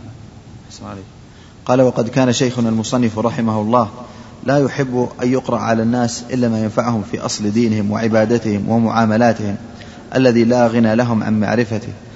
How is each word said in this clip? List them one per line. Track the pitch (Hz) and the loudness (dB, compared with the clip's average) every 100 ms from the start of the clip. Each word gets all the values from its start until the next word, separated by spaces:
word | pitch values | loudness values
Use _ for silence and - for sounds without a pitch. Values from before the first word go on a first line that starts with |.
| - - - - - - - | -12 -18 -20 -20 -20 -20 -20
السلام | - 104 | -18 -14
عليكم. | 98 101 - - - - - | -14 -16 -20 -20 -20 -20 -12
قال: | - 127 | 0 4
"وقد | 127 120 110 | 4 2 0
كان | 135 127 | 2 2
شيخنا | 117 127 123 113 | 2 0 0 0
المصنف | 113 110 127 117 104 | 0 -2 0 0 0
رحمه | 113 120 113 110 | -2 0 0 0
الله | 107 123 104 - - - - - | 2 2 0 -4 -18 -20 -20 -8
لا | 127 143 | 0 2
يحب | 131 - 135 123 120 - | 2 0 -2 -2 -4 -2
أن | 123 | -2
يقرأ | 127 127 117 | 0 -2 -2
على | 110 113 | 0 0
الناس | 113 123 120 - - | 2 0 -2 -4 -6
إلا | 127 120 | -2 0
ما | 110 | 0
ينفعهم | 110 127 120 113 95 | -2 -2 -2 -2 -4
في | - | -6
أصل | 107 - 104 | -6 -4 -2
دينهم | 107 117 107 101 | 2 2 2 0
وعبادتهم | 107 113 110 110 117 113 104 98 | -2 2 2 2 2 0 -2 0
ومعاملاتهم | 113 113 113 110 107 120 104 104 101 - - - - - | 0 2 2 2 4 4 2 -4 -6 -10 -18 -20 -20 -4
الذي | 131 127 117 | 2 4 4
لا | 117 123 117 | 4 4 4
غنى | 117 110 110 | 4 4 2
لهم | 120 110 | 2 0
عن | 104 107 | 0 0
معرفته، | 104 110 110 107 - - - | 2 0 0 -4 -6 -12 -18